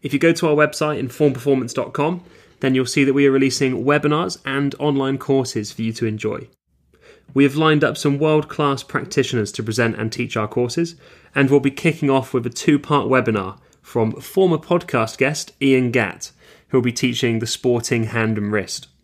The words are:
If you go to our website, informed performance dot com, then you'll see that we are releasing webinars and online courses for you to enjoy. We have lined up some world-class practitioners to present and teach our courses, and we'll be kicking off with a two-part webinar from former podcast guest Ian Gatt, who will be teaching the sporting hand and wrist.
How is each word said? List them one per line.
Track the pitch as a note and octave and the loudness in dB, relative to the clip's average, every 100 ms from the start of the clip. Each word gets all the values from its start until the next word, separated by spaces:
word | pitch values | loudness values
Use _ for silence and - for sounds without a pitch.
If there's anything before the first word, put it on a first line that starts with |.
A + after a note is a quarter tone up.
If | C3 | -4
you | C3+ | 2
go | E3 | 2
to | E3 E3 | 2 2
our | D3 | 2
website, | D3+ - D3+ D3 | 2 0 -4 -2
informed | B2+ - D3+ | -6 0 0
performance | B2+ C3+ C3 A#2+ | 2 0 0 0
dot | - A2+ | -6 -6
com, | - C#3+ F3+ - - _ _ | -2 -2 -2 -10 -20 _ _
then | C#3 | 0
you'll | C3 B2 | 2 0
see | - | 2
that | C#3 | 2
we | C#3 C#3+ | 6 4
are | |
releasing | C3+ C3+ B2+ C#3 C3 | 4 2 2 0 0
webinars | B2+ D3 D3 D3+ F#3 - - | 0 2 2 0 -2 -6 -6
and | C3+ C#3 - | -2 -2 0
online | D3 C#3 C3+ C3+ | -2 0 0 -4
courses | - C3+ A#2+ A2+ G#2 | 0 0 0 -4 -8
for | - | -6
you | A2+ | -6
to | A2+ A2+ | -2 -4
enjoy. | G#2+ G#2+ - A#2 _ _ _ _ _ - - _ | -2 -4 -6 -10 _ _ _ _ _ -20 -20 _
We | C3+ | 2
have | C#3 C#3 | 4 4
lined | D#3 D3+ | 4 4
up | C#3+ - | 2 0
some | D3 C#3+ | -2 0
world-class | D#3 D3+ D3 - D3 C3+ | 2 2 0 -4 -2 -2
practitioners | - C3 - - B2 A#2+ G#2 | -6 -8 -4 -2 -2 -2 -4
to | - | -6
present | A2+ A2 A2+ G#2+ | -6 -2 -2 -2
and | A2 | -6
teach | - A#2+ | -6 -6
our | A#2 G#2+ | -4 -4
courses, | - A#2+ E3 E3+ - - - _ | -2 -2 -2 -4 -6 -20 -20 _
and | C#3 C3+ | 0 4
we'll | C#3+ | 4
be | C#3 | 2
kicking | C#3 - E3+ C#3+ | 0 -2 0 0
off | C3+ B2+ | 0 0
with | B2+ A#2+ | -4 -4
a | |
two-part | - - C#3+ - D3 A#2+ | -2 0 0 2 0 2
webinar | B2+ A#2 G#2+ F#2+ G2 _ _ | 2 2 -2 -4 -12 _ _
from | - A#2+ A2 | -8 -2 -2
former | - - - F#3+ D#3+ | -4 -6 0 2 2
podcast | - F3 - B2 A#2 - | 0 -2 0 -2 -2 0
guest | C3 D3 - _ | -2 -2 -10 _
Ian | C#3 C3 B2 | 2 4 2
Gatt, | B2 G2+ E2+ - _ - - _ | 0 -2 -6 -18 _ -20 -20 _
who | C3 | 0
will | |
be | B2 | 0
teaching | A#2+ B2+ A#2+ A#2+ A2+ | 0 -2 0 0 0
the | A2+ | -2
sporting | - B2+ A#2+ - A#2 | -2 0 0 0 -2
hand | A2 A#2 A2 G#2+ | 0 -2 -2 -2
and | G2+ | -2
wrist. | G#2 F#2 - - _ | -4 -4 -10 -14 _